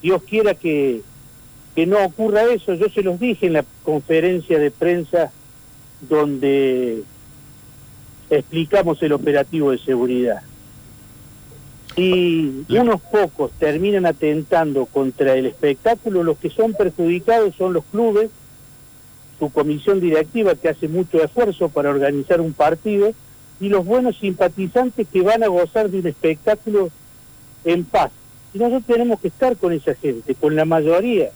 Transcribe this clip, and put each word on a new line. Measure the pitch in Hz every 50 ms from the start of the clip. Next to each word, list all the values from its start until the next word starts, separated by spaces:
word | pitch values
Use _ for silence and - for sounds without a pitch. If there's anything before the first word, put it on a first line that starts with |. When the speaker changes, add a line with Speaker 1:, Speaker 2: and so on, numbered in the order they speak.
Speaker 1:
Dios | - 170 190 175 -
quiera | - 202 220 214 208 190
que, | - - 170 151 147 139 135 123 113 107 - - - - - - - - - - - - - -
que | - 165
no | 175 196 208 196
ocurra | 185 160 - 220 220 202 214 220
eso. | 240 247 208 - - 185
Yo | 165 196 208
se | - 214 196
los | 185 175 175
dije | 220 247 220 - -
en | 180 165
la | 151 139 - _ - -
conferencia | - 156 147 143 - 165 160 165 180 180 175 165 - 165 156
de | 147 147
prensa | 139 - 165 175 175 175 165 - - 175 160 139 - - - - - - - - - - - - - - - -
donde | 156 151 151 147 143 131 135 139 139 139 135 135 127 127 127 120 113 113 104 - - - - - - - - - - - - - - - - - - - - - - - - -
explicamos | 156 147 - - - 165 165 147 - 202 180 170 156 - 170
el | 156 147
operativo | 139 156 151 143 143 139 - 170 160 147 139
de | 131 120
seguridad. | - - 131 120 123 123 127 123 123 120 107 - - - - - - - - - - - - - - - - - - - - - - - - - - - - - - - -
Si | - 180 185 185 180 180 175 165 165 160 143 131 131 151 -
Speaker 2:
Le- | - 226
Speaker 1:
unos | 247 233 220 180
pocos | - - - 214 196 160 - - 147 123 -
terminan | - 165 151 151 156 180 202 202 196 180
atentando | 170 160 - - 151 151 156 151 - - 165 165 151 139 139 127 -
contra | - 143 135 135 127 - 151 131 131
el | 131 131
espectáculo, | 127 - - - 147 139 - - 220 233 226 - 233 196 185 170
los | 165 151 -
que | - 165
son | - - 220 226 214
perjudicados | 202 208 180 156 - 175 165 175 180 170 - 226 233 220 202 165
son | - 185 185 180
los | 170 151
clubes, | - - 208 233 226 208 208 220 220 - _ - - - _ - - - - - - _ - _ - - - _ - - -
su | 160 147
comisión | - 156 147 151 151 147 - 202 202 190
directiva | 180 175 156 156 160 156 - 233 220 196 165
que | 143 - 165
hace | 156 - - 151
mucho | 156 180 185 165 - 165 -
esfuerzo | - - 240 240 208 175 - 185 160
para | 147 151 143 143
organizar | 143 143 139 139 143 143 135 - 180 170
un | 165 165 147
partido, | - 151 151 165 160 - 214 208 202 202 214 226 - - - - - - - - -
y | 190 202
los | 202 196 175
buenos | 175 226 254 254 254 - -
simpatizantes | - 196 185 - 220 254 254 - 190 170 - 240 262 247 - - 214 -
que | - 190
van | 180 196 220 226
a | 226 214
gozar | 180 175 175 165 - 226 220 208
de | 180 190
un | 175 170
espectáculo | 147 - - 160 160 151 - 226 214 208 - 220 208 202 190 170 - _ - - - - - - - - - - - - -
en | 170 170 180 165
paz. | 151 - 202 156 127 - - - - _ - - - -
Y | 196
nosotros | 233 240 233 262 220
tenemos | - 240 233 240 240 226 202
que | - 185
estar | - - - 254 247
con | 190 - 180
esa | 170 151 - - 135
gente, | - - 147 127 113 - - 131
con | - - 151 156 156
la | 156
mayoría | 160 165 165 151 156 165 180 208 247 240 196 147 107 -